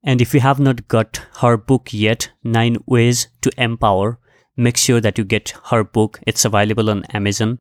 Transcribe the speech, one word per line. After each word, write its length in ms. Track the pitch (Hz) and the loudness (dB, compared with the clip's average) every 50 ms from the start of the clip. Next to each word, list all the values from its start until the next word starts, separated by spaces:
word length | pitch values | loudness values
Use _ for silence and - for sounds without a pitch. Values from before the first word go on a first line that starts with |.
| _ | _
And 160 | 147 131 127 | 0 2 2
if 140 | 123 - - | 2 2 2
you 60 | 143 | 2
have 200 | 117 135 139 131 | 2 2 2 2
not 260 | 143 135 127 120 113 | 2 0 0 -2 -4
got 360 | _ - 117 110 - - - - - _ - | _ 0 0 0 -2 -6 -16 -16 -16 _ -2
her 180 | - 120 120 | 0 0 0
book 360 | 110 - - 131 123 _ - - | 0 2 0 0 0 _ -4 -6
yet, 380 | 104 107 107 117 - - - _ _ _ | -2 0 0 0 -2 -4 -12 _ _ _
Nine 320 | 120 113 113 113 120 117 110 - | -2 0 2 2 2 0 -2 -2
Ways 420 | - 131 120 117 120 123 120 - _ _ _ | 0 2 2 4 2 2 0 -4 _ _ _
to 100 | - 135 - | -4 -4 -2
Empower, 640 | - 127 117 117 113 - 107 98 92 98 107 120 - _ _ _ _ _ _ _ | -2 -4 -4 -2 0 0 0 2 2 0 -2 -4 -8 _ _ _ _ _ _ _
make 200 | - 120 117 117 | 0 0 0 0
sure 240 | - - - 123 117 | 0 0 2 2 2
that 180 | 110 107 98 - | 2 0 -2 -2
you 60 | 110 | -4
get 300 | 95 113 104 - - - - _ - | -2 -2 -4 -4 -6 -16 -16 _ -2
her 120 | - 117 107 | 0 0 0
book. 380 | - _ 113 107 107 - - - | 0 _ 0 0 0 -2 -8 -6
It's 180 | - 110 - - | -6 -2 0 -2
available 460 | 113 101 104 104 107 110 113 110 110 | 0 2 0 0 0 0 0 0 0
on 140 | 104 101 - | -2 -2 -6
Amazon. 520 | - - 107 101 101 101 - 113 110 120 123 | -6 -6 -4 -4 -2 -2 -2 -2 -2 -4 -6